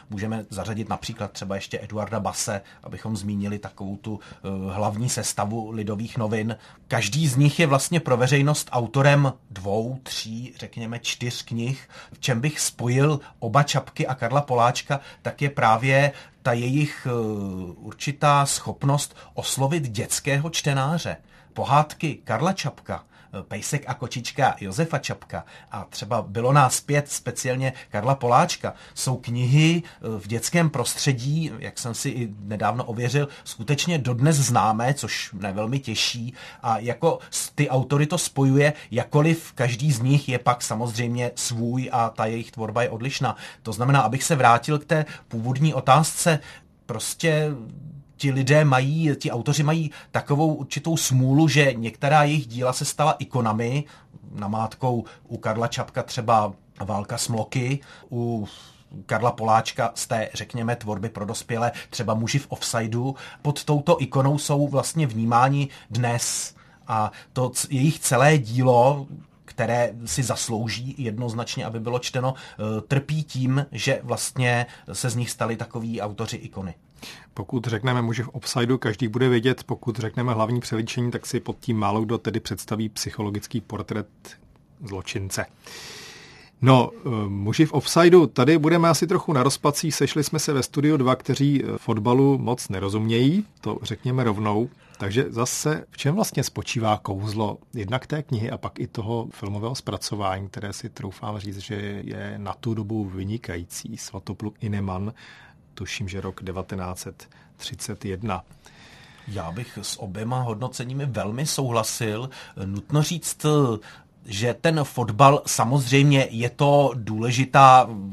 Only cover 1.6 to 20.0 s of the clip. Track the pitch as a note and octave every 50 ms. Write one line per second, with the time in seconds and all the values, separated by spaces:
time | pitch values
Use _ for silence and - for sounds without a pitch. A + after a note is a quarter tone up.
1.6 | - - - - - G2 G#2+ G#2+ G#2 F#2+ A2 G#2+ G2 F#2+ - - - - G#2+ G2
2.6 | - - - - - - F#2 F2 - A2 A2 G2+ G2+ G#2 G#2 G2+ G2+ G2+ G#2 G2+
3.6 | G#2 G2+ - - G2+ F#2+ G2+ G2 - A2 G#2+ G2+ - - - - - G2 G2 F#2+
4.6 | F#2+ F#2+ F#2 G2+ G#2 G#2 G#2 G#2 A#2+ B2+ - A#2+ G#2+ - - - G#2 G2+ A2 A#2
5.6 | A2 G#2+ A2+ A2 G#2 G2 G#2+ G2+ A#2 A2+ - B2+ A2 G#2+ A2+ A2 A2 A2+ A2+ -
6.6 | - - - - - - A#2+ A#2 A#2+ G#2 G#2 D3+ E3 D3 A#2+ C3 C#3+ D3 - -
7.6 | E3+ C#3+ C#3 C3+ - - F3 E3 - - B2+ A2+ B2+ B2+ D3 C#3 C#3 D3 D3+ -
8.6 | - - - B2 A#2+ G#2+ - C3+ C#3 C#3+ C#3+ C#3+ C#3 C3+ B2+ - _ - - F#2+
9.6 | F#2 G2+ G2 A2 A2+ B2 C3+ C3+ C3 - - - - A2+ A2 A#2 B2 C3+ - -
10.6 | A#2 G#2+ - A#2 A#2 A2+ A#2+ A#2 - - - - B2 A#2+ A#2+ - - - A#2 A#2
11.6 | A#2 B2+ C3+ - - - - - - - - - - - B2 A2+ B2 D#3 D3+ -
12.6 | - - - - A2+ A#2+ A#2+ C3+ C#3 D3+ D3+ C3+ - - - _ - A#2 G#2+ C#3
13.6 | D3 - - C#3 - - - - D3+ - C3 - A#2+ A2+ C3 C#3+ C#3+ - B2+ A#2+
14.6 | A#2 B2 B2 - - - C#3+ C3+ - - - - - A#2 - - D3 C#3 C#3 -
15.6 | A#2+ A2+ A2 A2 B2 C3+ C3+ C3+ C#3+ C#3+ - - - - _ _ - C3 A#2+ A#2+
16.6 | A#2+ B2+ C3 D3+ D3+ C#3+ - - - C3+ B2 A#2 A2+ G#2+ G#2+ G2+ G2 G2 F#2+ F#2
17.6 | F#2 F2 E2 - - G#2+ G#2+ - - D3 C#3 - D#3 D3 C#3+ C#3+ C#3+ C3+ - -
18.6 | - A#2 - - - C#3 C#3+ C#3 - - - - - - - - - - - B2+
19.6 | C#3 C3+ E3 E3+ C#3+ A#2+ G#2 G#2+